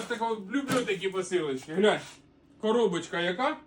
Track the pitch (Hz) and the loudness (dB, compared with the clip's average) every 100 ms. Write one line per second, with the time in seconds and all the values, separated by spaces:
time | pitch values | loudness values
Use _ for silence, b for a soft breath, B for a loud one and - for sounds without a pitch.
0 | - 220 226 214 190 277 269 262 220 185 | -2 -2 -2 -2 -4 -4 0 0 0 -2
1 | 190 185 180 180 151 131 - 175 208 147 | -2 -2 -2 0 0 -4 -4 4 4 4
2 | - - - _ _ - 220 240 208 170 | -2 -18 -20 _ _ -4 2 4 4 2
3 | - 170 175 180 277 302 | -4 -2 -2 0 0 -2